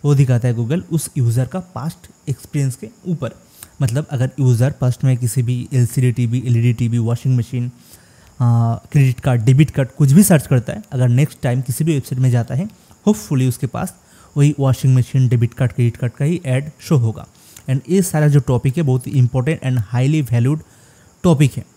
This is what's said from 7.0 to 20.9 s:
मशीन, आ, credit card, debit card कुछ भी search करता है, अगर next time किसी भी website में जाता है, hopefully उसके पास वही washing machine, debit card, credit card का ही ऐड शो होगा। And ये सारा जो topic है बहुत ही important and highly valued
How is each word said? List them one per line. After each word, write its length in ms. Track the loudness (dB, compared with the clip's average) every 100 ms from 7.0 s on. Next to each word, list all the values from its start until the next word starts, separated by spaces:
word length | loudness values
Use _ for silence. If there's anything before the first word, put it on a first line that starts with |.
| -2 -2 0 -2
मशीन, 320 | -2 -6 -8 -10 -20 -20 _ _ -20 -2
आ, 340 | 0 2 0
credit 460 | -4 -2 0 2 0
card, 220 | -2 0
debit 280 | 2 4 2
card 180 | 0 -6
कुछ 240 | 0 4
भी 100 | 6
search 240 | 6 2 2
करता 260 | 0 0
है, 100 | -10 -8
अगर 160 | -2 2
next 300 | 2 0 -2
time 180 | -4 -2
किसी 240 | -4 -4
भी 100 | -2
website 280 | -2 -4 0
में 80 | 2
जाता 240 | 2 -2
है, 140 | -6 -6 -12 _ -2 0
hopefully 400 | 0 -2 -2 0
उसके 180 | -2 -6
पास 280 | -6 -10 -12 _ -20 -8 2
वही 180 | 2 2
washing 360 | 0 2 2
machine, 340 | 2 2 0 2
debit 260 | 2 0
card, 180 | -2 -4
credit 240 | 0 -2 -2
card 160 | -8
का 120 | -4
ही 160 | -4 -2 -2
ऐड 240 | -4 -4 -14
शो 160 | -2 0
होगा। 300 | 0 -4 -16 _ -20 -16 -4
And 100 | -4 0
ये 120 | 0
सारा 260 | 0 0 4
जो 120 | 4
topic 360 | 2 0 0 -2
है 60 |
बहुत 240 | 0 0 0
ही 60 |
important 480 | 0 2 0 -2 -4
and 240 | -2 -4 -2
highly 380 | -2 0 0 0
valued 280 | 0 0 -2 -6 _ _